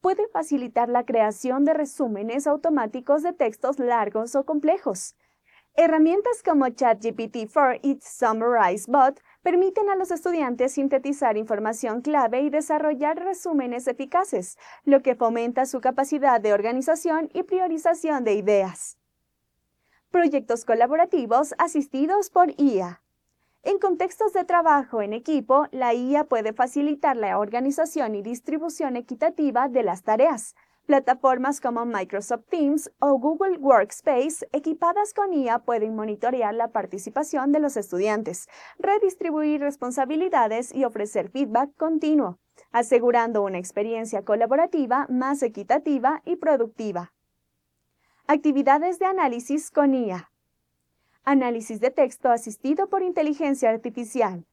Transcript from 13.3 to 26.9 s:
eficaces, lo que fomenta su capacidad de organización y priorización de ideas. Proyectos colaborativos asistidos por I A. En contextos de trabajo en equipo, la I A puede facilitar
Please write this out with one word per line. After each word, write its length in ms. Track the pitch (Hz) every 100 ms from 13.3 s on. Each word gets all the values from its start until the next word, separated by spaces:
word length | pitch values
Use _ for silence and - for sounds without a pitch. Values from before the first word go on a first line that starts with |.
| 370 359 302 247 247 254
eficaces, 680 | 254 269 349 392 214 180 - - -
lo 180 | - 269
que 140 | 262 240
fomenta 500 | 233 233 233 247 262
su 140 | 254
capacidad 600 | 254 254 277 302 277 240
de 120 | 214
organización 760 | 208 214 254 269 320 339 320 311
y 100 | -
priorización 840 | - 370 359 330 330 339 320 285 226
de 80 |
ideas. 640 | 208 196 208 190 175 - - _ _ _ _ _ _ _ _ _ _ _
Proyectos 540 | 359 339 277 220 233 -
colaborativos 880 | 226 240 311 359 349 233 233 285 -
asistidos 720 | 339 320 277 262 294 403 392
por 200 | 370 349 -
I 220 | 285 202
A. 200 | 175 175 _ _ _ _ _ _
En 140 | 359 392
contextos 560 | 392 330 359 - 440
de 100 | 381
trabajo 580 | 349 349 330 285 254 226
en 120 | 208
equipo, 540 | 220 247 302 220 269 302
la 220 | 262 247
I 240 | 240 254 294
A 80 | 294
puede 260 | 240 214
facilitar 640 | 220 247 285 294